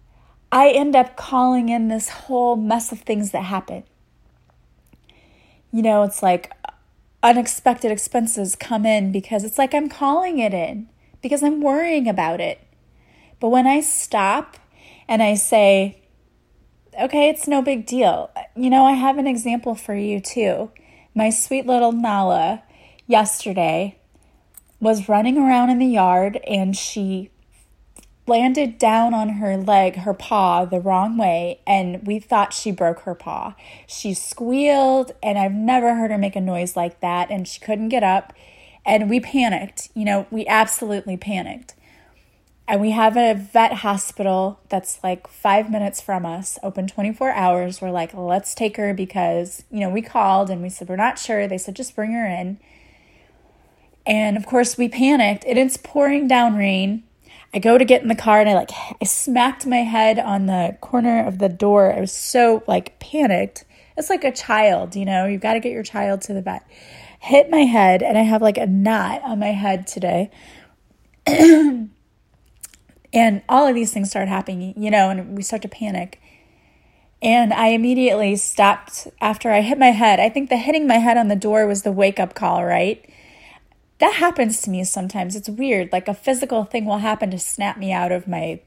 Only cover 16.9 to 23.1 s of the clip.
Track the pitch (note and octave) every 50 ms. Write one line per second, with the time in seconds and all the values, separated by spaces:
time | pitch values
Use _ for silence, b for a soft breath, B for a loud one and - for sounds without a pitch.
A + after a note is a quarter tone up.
16.9 | _ - A3+ C4 C#4+ D4 D4 D4+ D#4 D4+ - D4 C#4+ C#4 B3+ C#4 C#4 A#3 G#3 -
17.9 | A#3+ B3+ A#3+ F#3+ - D#2+ D#2 - - - - - _ A3+ B3+ B3+ B3+ C4+ C4+ C4+
18.9 | C#4 C4 B3+ C4+ C4+ D4 C4+ C#4 B3+ A#3 A3+ B3 A#3 A#3+ A#3 B3 A3+ A3 - -
19.9 | G#3 G3+ G3+ G#3 G#3 G3 F#3+ - - B3 A3 F#3+ F3+ - A3 A3+ - b b b
20.9 | b b b b b A3 G#3+ A3 G#3+ - - - C4+ C4+ B3+ B3 B3+ B3 A#3+ A#3
21.9 | A#3 A#3 A#3 A3+ G#3 G3+ F#3+ F#3 F3+ E3+ D#3+ F3 G#3+ A3 - b b b b b
22.9 | b b b -